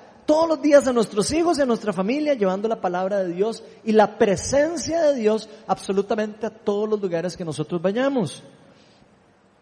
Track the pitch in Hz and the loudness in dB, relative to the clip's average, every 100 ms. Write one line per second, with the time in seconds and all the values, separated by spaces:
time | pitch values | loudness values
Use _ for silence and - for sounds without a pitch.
0 | - - - 302 330 302 285 285 254 240 | -20 -8 0 2 2 2 6 6 6 2
1 | 208 202 196 302 339 294 269 226 208 185 | 0 0 -2 0 0 2 0 -2 -2 -2
2 | 190 277 302 277 196 190 220 220 190 180 | -2 0 0 0 0 0 -2 -2 -2 -2
3 | 190 202 185 175 214 226 - - - 214 | -2 -2 -2 -2 -2 -4 -12 -10 0 4
4 | 233 - 220 185 - 269 302 339 269 330 | 4 4 2 2 0 0 2 -2 -4 0
5 | 311 277 214 220 - - - 185 - 196 | 2 2 2 0 -4 -10 -6 -4 -2 -2
6 | 196 220 214 214 220 208 - 202 214 214 | -2 -2 -4 -6 -10 -8 -4 -2 -2 -2
7 | 196 170 175 165 170 151 156 175 175 208 | -2 -4 -4 -8 -8 -8 -6 -4 -2 0
8 | 269 277 156 - - - - _ _ _ | 0 0 -2 -6 -20 -20 -20 _ _ _
9 | _ _ _ _ _ _ | _ _ _ _ _ _